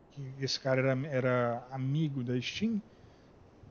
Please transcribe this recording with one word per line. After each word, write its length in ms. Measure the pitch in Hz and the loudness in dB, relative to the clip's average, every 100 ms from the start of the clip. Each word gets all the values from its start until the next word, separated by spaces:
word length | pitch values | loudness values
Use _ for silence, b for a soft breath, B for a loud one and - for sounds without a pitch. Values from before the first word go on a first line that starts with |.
| - | -20
que 220 | 143 131 135 | -14 -12 -4
esse 200 | 135 - | -4 -2
cara 220 | 135 131 | 2 4
era, 260 | 135 131 143 | 4 2 0
era 600 | 131 127 123 120 120 123 | 0 2 4 2 -2 -6
amigo 520 | 131 131 151 156 135 | -4 -2 0 0 -2
da 160 | 123 127 | -2 -2
Steam, 400 | 120 - 220 208 - b b b b b - - - | -2 -2 -2 -2 -6 b b b b b -20 -20 -20